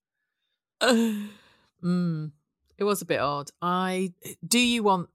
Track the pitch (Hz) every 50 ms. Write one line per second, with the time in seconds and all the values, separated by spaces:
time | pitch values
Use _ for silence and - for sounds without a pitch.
0 | _ _ _ _ _ _ _ _ _ _ _ _ _ _ _ - - 240 247 226
1 | 233 226 214 208 208 208 208 - _ _ _ _ _ _ _ - 175 175 180 180
2 | 175 170 160 156 156 151 - _ _ _ _ _ _ _ _ - 202 208 202 190
3 | 175 - 160 104 120 143 143 143 139 - _ - 175 175 180 185 185 185 185 185
4 | 190 185 175 _ - - - - 170 160 - 240 247 240 240 233 208 202 190 180
5 | 170 -